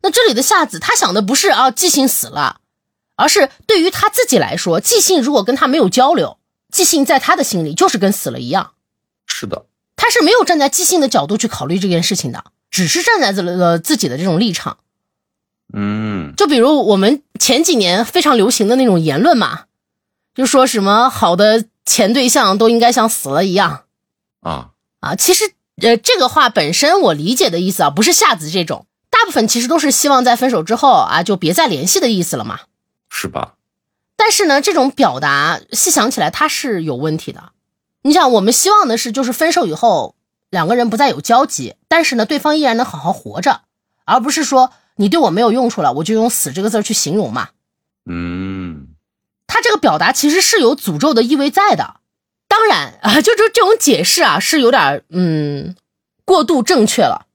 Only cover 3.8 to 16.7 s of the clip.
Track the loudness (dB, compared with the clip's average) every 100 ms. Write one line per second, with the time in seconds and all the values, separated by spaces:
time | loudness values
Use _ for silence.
3.8 | 2 0 -2 0 0 0 0 -4 -2 -2
4.8 | 0 0 2 0 2 0 0 0 0 2
5.8 | 2 4 4 2 -2 -6 _ _ _ -2
6.8 | 0 2 2 0 2 0 0 -2 -4 0
7.8 | 0 2 0 -2 -6 -8 -4 -4 -4 _
8.8 | _ _ _ _ -14 -10 -8 -10 _ _
9.8 | _ -2 0 2 4 4 2 2 0 0
10.8 | 0 0 0 0 -2 -4 -4 -6 -4 -4
11.8 | 0 -2 -2 -4 -6 -10 -18 _ _ -4
12.8 | -2 0 0 0 0 -2 -4 0 2 0
13.8 | 0 -2 -2 -2 -2 0 0 -2 -8 -12
14.8 | _ _ _ _ _ _ _ _ _ -8
15.8 | -6 -4 -6 -6 -8 -2 0 4 4